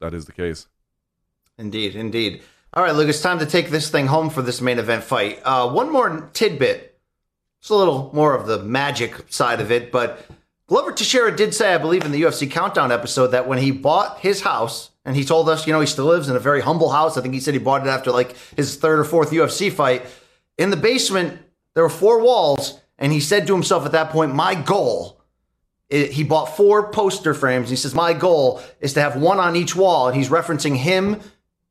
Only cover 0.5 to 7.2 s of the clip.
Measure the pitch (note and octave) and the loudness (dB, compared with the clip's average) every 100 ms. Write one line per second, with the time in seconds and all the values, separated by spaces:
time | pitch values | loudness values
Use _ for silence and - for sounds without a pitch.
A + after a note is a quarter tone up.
0.5 | D#2+ - _ _ _ _ _ _ _ _ | -8 -14 _ _ _ _ _ _ _ _
1.5 | _ G#2+ A2 G#2 G2 A2 A2+ A2 E2+ - | _ -10 -6 -6 -6 -6 -4 -4 -6 -18
2.5 | _ _ - F3+ D3+ D#3 D3 F#3 F3 D3+ | _ _ -2 0 2 0 0 -2 -2 -2
3.5 | F3 D3 D#3 - D3+ C3+ D#3 D#3+ D3 B2 | -2 -2 -4 -2 -2 0 0 0 -4 -6
4.5 | A#2+ B2+ A#2+ A2 A2+ - B2 G2+ - B2+ | -4 -2 -2 -2 -4 -2 -2 -2 -4 -2
5.5 | C3 B2 D3+ C#4 D4 A3 D#3 D#3 - A3 | 0 0 0 0 0 0 -2 -10 -2 -2
6.5 | D3 B2 - - _ _ _ | 0 -2 -2 -8 _ _ _